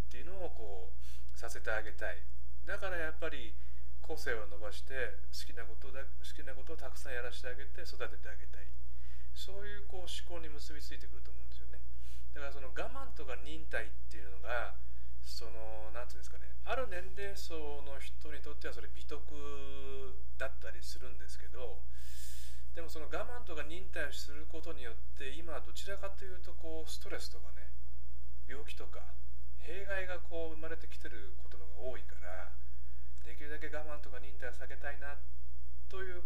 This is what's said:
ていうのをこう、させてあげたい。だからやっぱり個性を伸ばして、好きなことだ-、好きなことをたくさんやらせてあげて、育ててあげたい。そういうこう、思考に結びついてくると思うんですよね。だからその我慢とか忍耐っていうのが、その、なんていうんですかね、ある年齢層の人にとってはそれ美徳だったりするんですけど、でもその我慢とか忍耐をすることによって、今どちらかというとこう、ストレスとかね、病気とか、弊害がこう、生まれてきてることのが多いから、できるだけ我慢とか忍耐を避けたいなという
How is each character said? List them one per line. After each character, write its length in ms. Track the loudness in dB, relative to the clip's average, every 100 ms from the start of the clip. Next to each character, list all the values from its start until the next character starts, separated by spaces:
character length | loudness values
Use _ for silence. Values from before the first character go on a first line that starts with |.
| 0
て 60 | 0
い 40 |
う 40 | 0
の 200 | 0 0
を 40 |
こ 420 | 0 0 0 0
う、 440 | 0 0 0 0 0
さ 120 | 0
せ 120 | 0
て 100 | 0
あ 100 | 0
げ 100 | 0
た 180 | 0 0
い。 60 | 0 0 0 0 0 0
だ 120 | 0
か 120 | 0
ら 80 | 0
や 120 | 0
っ 40 | 0
ぱ 120 | 0
り 260 | 0 0 0 0 0 0 0
個 160 | 0 0
性 160 | 0 0
を 100 | 0
伸 140 | 0
ば 120 | 0
し 120 | 0
て、 340 | 0 0 0 0 0
好 140 | 0 0
き 80 | 0
な 80 |
こ 100 | 0 0
と 100 | 0
だ-、 120 | 0
好 60 | 0 0
き 240 | 0 0 0
な 80 |
こ 80 | 0
と 120 | 0
を 40 | 0
た 140 | 0
く 80 | 0
さ 100 | -2
ん 40 |
や 80 | -2
ら 80 | -2
せ 100 | 0
て 60 | 0
あ 80 | 0
げ 100 | 0
て、 160 | 0
育 160 | 0 0
て 220 | 0 0
て 80 | 0
あ 60 | 0
げ 100 | 0
た 160 | 0
い。 60 | 0 0 0 0 0 0 0
そ 300 | 0 0 0
う 20 | 0
い 120 | 0
う 60 | 0
こ 180 | 0 0
う、 0 |
思 40 | 0 0
考 100 | 0
に 60 | 0
結 240 | 0 0
び 80 | 0
つ 120 | 0
い 60 | 0
て 80 | 0
く 100 | 0
る 60 |
と 80 | 2
思 80 | 0
う 60 | 0
ん 40 |
で 60 | 2
す 40 |
よ 80 | 2
ね。 60 | 2 2 2 0 0 0 0
だ 60 |
か 60 | 0
ら 60 |
そ 80 | 0
の 80 | 0
我 200 | 0 0
慢 200 | 0 0 0
と 80 | 0
か 80 | 0
忍 240 | 0 0 0
耐 140 | 0 0
っ 20 | 0 0
て 60 | 0
い 80 | 0
う 40 |
の 120 | 0
が、 340 | 0 0 0 0 0 0 0 0
そ 220 | 0 0 0
の、 460 | 0 0 0 0
な 140 | 0 0
ん 20 |
て 60 |
い 20 | 0
う 20 |
ん 20 |
で 20 |
す 80 | 0
か 60 | 0
ね、 100 | 0 0 0
あ 100 | 0
る 120 | 0
年 160 | 0 0 0
齢 200 | 0 0
層 200 | 0 0 0 0
の 160 | 0 0
人 340 | 0 0 0
に 80 | 0
と 100 | 0
っ 40 | 0
て 120 | 0
は 60 |
そ 80 | 0
れ 80 | 0 0
美 100 | 0
徳 180 | 0 0 0 0 0 0 0 0 0 0 0 0 0
だ 100 | 0
っ 40 | 0
た 120 | 0
り 120 | 0
す 160 | 0 0
る 80 | 0
ん 100 | 0
で 100 | 0
す 120 | 0
け 80 | 0
ど、 320 | 0 0 0 0 0 0 0 0 0 0 0 0 0
で 60 |
も 80 | 0
そ 100 | 0
の 80 | 0
我 40 |
慢 320 | 0 0 0
と 120 | 0 0
か 80 |
忍 240 | 0 0 0
耐 120 | 0 0
を 40 |
す 200 | 0 0
る 140 | 0 0
こ 80 | 0
と 140 | 0
に 100 | 0
よ 80 | 0
っ 40 | 0 0 0
て、 120 | 0
今 280 | 0 0 0
ど 120 | 0
ち 160 | 0 0
ら 100 | 0
か 120 | 0
と 160 | 0 0
い 80 |
う 60 | 0
と 120 | 0
こ 300 | 0 0 0 0
う、 20 |
ス 100 | 0
ト 100 | 0
レ 100 | 0
ス 100 | 0
と 100 | 0
か 120 | 0 0
ね、 160 | 0 0 0 0 0 0 0 0 0
病 160 | 0 0
気 100 | 0
と 100 | 0
か、 120 | 0 0 0 0 0 0 0
弊 260 | 0 0 0
害 220 | 0 0
が 120 | 0
こ 320 | 0 0 0
う、 40 | 0
生 60 |
ま 80 | 0
れ 80 | 0
て 100 | 0
き 120 | 0
て 100 | 0
る 260 | 0 0 0
こ 60 | 0
と 80 | 0
の 100 | 0
が 240 | 0 0
多 60 | 0
い 40 |
か 120 | 0 0
ら、 280 | 0 -2 0 0 0 0 0 0 0 0 0
で 80 | 0
き 80 |
る 60 | 0
だ 100 | 0
け 80 | 0
我 160 | 0
慢 160 | 0 0
と 100 | 0
か 100 | 0
忍 120 | 0 0
耐 80 | 0
を 40 |
避 140 | 0 0
け 80 | 0
た 120 | 0
い 80 | 0
な 200 | 0 0 0 0 0 0 0 0 0
と 140 | 0
い 80 | 0
う 120 | 0